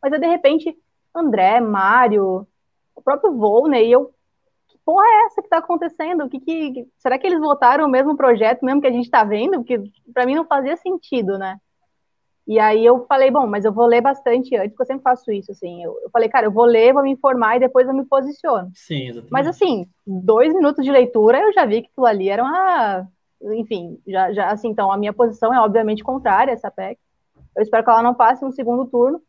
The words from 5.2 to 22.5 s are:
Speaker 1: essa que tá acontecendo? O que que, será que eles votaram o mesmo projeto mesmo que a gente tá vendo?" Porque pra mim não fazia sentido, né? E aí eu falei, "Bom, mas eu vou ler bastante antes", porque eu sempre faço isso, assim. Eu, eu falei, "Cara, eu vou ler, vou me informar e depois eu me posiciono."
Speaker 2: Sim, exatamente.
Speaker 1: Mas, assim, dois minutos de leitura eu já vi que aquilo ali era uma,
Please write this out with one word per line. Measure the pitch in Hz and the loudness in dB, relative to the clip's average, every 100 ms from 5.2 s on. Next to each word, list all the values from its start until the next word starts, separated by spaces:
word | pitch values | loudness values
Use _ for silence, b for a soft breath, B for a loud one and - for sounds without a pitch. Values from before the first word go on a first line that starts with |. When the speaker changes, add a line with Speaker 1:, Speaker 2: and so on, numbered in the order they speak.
| 440 | 2
Speaker 1:
essa | - | -2
que | - | -2
tá | 330 | -4
acontecendo? | 339 339 339 _ 320 359 | -2 -6 -6 _ -6 -6
O | 277 | -6
que | 262 | -10
que, | 269 320 302 254 240 _ | -8 -8 -8 -10 -16 _
será | 262 262 | -4 -2
que | 381 | -2
eles | 349 | -2
votaram | 302 285 240 277 | 0 2 4 4
o | 302 | 2
mesmo | 254 269 294 | 2 0 2
projeto | 269 233 220 247 | 2 4 2 0
mesmo | 254 277 | 0 0
que | 277 | 0
a | |
gente | 240 240 | -2 0
tá | 262 | 0
vendo?" | 214 208 262 370 | 2 0 -2 -4
Porque | 240 240 202 _ _ | -2 -6 -6 _ _
pra | 240 | -4
mim | 247 | -2
não | 285 330 | -2 -2
fazia | 285 262 330 | -2 -2 -6
sentido, | - 359 - 262 190 196 | -6 -8 -6 -4 -4 -6
né? | 190 196 _ _ _ _ _ _ _ _ - | -8 -12 _ _ _ _ _ _ _ _ -2
E | 214 | 0
aí | 220 214 | 2 4
eu | 226 247 247 | 4 4 2
falei, | 277 269 | 2 2
"Bom, | 269 254 | 2 0
mas | 208 | -2
eu | 208 | -2
vou | 208 240 | 2 2
ler | 233 | 4
bastante | 240 269 269 240 254 | 0 -2 -2 -2 0
antes", | 233 202 | -4 -4
porque | - | -6
eu | 254 | -8
sempre | 262 | -4
faço | 262 247 - | -2 -2 -4
isso, | 208 196 | -8 -8
assim. | 196 175 175 | -14 -14 -12
Eu, | 170 - | -14 -14
eu | 196 | -6
falei, | 240 226 | -2 0
"Cara, | 254 214 | 0 0
eu | |
vou | 202 240 | 2 4
ler, | 226 233 | 6 4
vou | 269 | 4
me | 269 | 0
informar | 269 269 254 220 240 | 0 0 0 0 0
e | |
depois | 262 262 254 | 0 2 0
eu | |
me | 269 | -2
posiciono." | 269 269 269 285 330 233 180 | -2 -2 -4 -8 -4 -4 -6
Speaker 2:
Sim, | 180 - 151 | -16 -10 -10
exatamente. | 127 120 117 | -8 -14 -8
Speaker 1:
Mas, | 254 285 | -4 -4
assim, | 349 381 233 180 _ - | -2 -2 -2 -6 _ -12
dois | 190 185 220 285 | -8 2 4 4
minutos | 349 294 294 | 2 0 0
de | 269 | 2
leitura | 277 247 226 214 254 | 4 4 4 4 4
eu | 427 | 2
já | 392 | 2
vi | 277 220 | 2 0
que | 233 | -4
aquilo | - | -2
ali | 247 208 190 | 0 0 -2
era | 202 | -2
uma, | 254 | -2